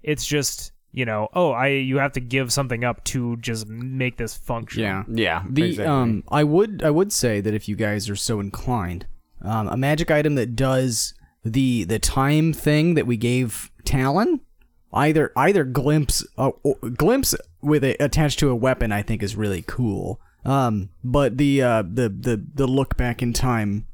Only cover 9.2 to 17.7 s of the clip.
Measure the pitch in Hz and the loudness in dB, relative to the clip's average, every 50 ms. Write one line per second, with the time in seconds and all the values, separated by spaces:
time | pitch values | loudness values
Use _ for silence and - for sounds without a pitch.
9.2 | _ _ _ - - 92 113 110 107 98 - 123 131 143 151 151 170 - 160 151 | _ _ _ -12 -6 -4 -2 -2 -2 -2 -2 0 0 0 2 0 2 2 2 2
10.2 | 151 156 147 135 113 117 120 110 135 135 131 131 131 131 117 - - - - - | 4 2 2 0 0 -2 -2 0 0 2 2 2 0 0 -2 -2 -4 -6 -8 -16
11.2 | - _ _ _ _ 113 110 135 135 127 123 117 92 85 113 107 - - - 131 | -20 _ _ _ _ -2 0 2 2 2 2 0 0 0 -2 0 0 0 0 2
12.2 | 135 139 147 156 160 160 151 - - 151 151 151 156 175 170 151 107 123 123 107 | 2 2 4 4 4 2 0 0 0 2 4 4 4 4 2 2 2 0 -2 0
13.2 | 117 120 123 127 127 117 - - - - - _ - - - 135 131 135 143 180 | 0 0 2 2 0 -2 -4 -8 -12 -14 -18 _ -2 0 0 2 2 2 2 2
14.2 | 226 359 339 262 - _ _ _ _ _ _ _ _ _ - - 139 151 151 156 | 2 2 0 -2 -4 _ _ _ _ _ _ _ _ _ 0 2 2 4 4 4
15.2 | 143 - - 113 135 170 202 190 147 131 123 120 - 143 151 156 147 - - - | 2 2 2 2 4 4 4 4 2 2 0 0 2 4 2 2 2 2 0 -2
16.2 | - - _ - 131 135 - - _ 147 139 - - 170 147 - 156 185 240 277 | -4 -8 _ 0 0 0 0 0 _ -2 -2 -2 -4 -8 -2 2 4 4 4 4
17.2 | - - - - - _ - _ - 143 | 2 0 -2 -4 -6 _ -20 _ 0 2